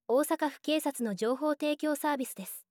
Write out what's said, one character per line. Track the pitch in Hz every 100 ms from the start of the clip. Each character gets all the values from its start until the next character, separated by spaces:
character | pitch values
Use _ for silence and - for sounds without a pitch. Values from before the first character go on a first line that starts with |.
| -
大 | 240
阪 | 302 320 302
府 | -
警 | - 311
察 | 294 277
の | 233 196
情 | 220 262
報 | 302
提 | 294 302 294
供 | 302 285
サ | 302
ー | 285
ビ | 254
ス | -
で | 185
す。 | - -